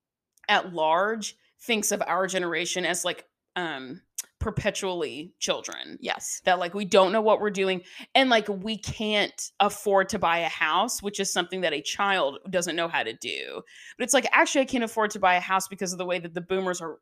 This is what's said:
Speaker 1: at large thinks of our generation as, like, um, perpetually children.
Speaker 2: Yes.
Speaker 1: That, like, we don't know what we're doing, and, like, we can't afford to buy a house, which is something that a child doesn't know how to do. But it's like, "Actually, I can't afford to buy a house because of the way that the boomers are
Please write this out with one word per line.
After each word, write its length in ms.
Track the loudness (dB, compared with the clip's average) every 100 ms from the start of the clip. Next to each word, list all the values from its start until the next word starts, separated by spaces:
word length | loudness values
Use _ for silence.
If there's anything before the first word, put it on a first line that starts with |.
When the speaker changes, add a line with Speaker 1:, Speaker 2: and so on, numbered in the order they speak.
| _ _ _ _ 2
Speaker 1:
at 240 | 2 2
large 640 | 0 4 4 2 0 -6 -12 _ _
thinks 320 | -2 0 0
of 100 | -2 0
our 200 | 0 2
generation 600 | 0 -2 -2 -2 -2 -2
as, 180 | 0
like, 220 | -2 -4 -10 _ _ -8
um, 440 | -6 -8 -10 -14 _ -16 -14 -6
perpetually 920 | -4 -2 -2 -2 -4 -2 -4 -6 -14 -8
children. 580 | -4 -2 -4 -12 -12 -10
Speaker 2:
Yes. 420 | -6 -4 -6 -2
Speaker 1:
That, 140 | 2 2
like, 160 | 2
we 100 | -4
don't 280 | 4 6 6
know 100 | 6
what 180 | 4 4
we're 80 | 2
doing, 320 | 0 0 0 -4 -18 0
and, 140 | 4 6
like, 180 | 4 2
we 280 | -4 -4 -6
can't 760 | -6 -4 0 0 0 -4 -8 2
afford 520 | 2 2 2 2 2
to 80 | 0
buy 200 | 0 2
a 100 | 0
house, 520 | 0 0 2 0 -2
which 160 | -6 -4
is 140 | -4
something 300 | -2 -2 -2
that 100 | -2
a 80 | -2
child 580 | -6 -2 0 2 2 -2 -4
doesn't 260 | -2 -2 -2
know 100 | -2
how 160 | -2
to 120 | -2
do. 480 | -6 -8 -8 -8 -10 -12 -20 -18 -8
But 80 |
it's 80 | 0
like, 160 | 2 4
"Actually, 280 | 4 4 2
I 20 | 0
can't 180 | 0
afford 260 | -4 -2 -2
to 60 | 2
buy 160 | 2 2
a 40 |
house 260 | 2 -2 -2
because 260 | -6 -6
of 60 | -4
the 60 |
way 140 | -2 -4
that 160 | -4
the 80 | -8
boomers 400 | -4 -2 -2 -4
are 160 | -8 -14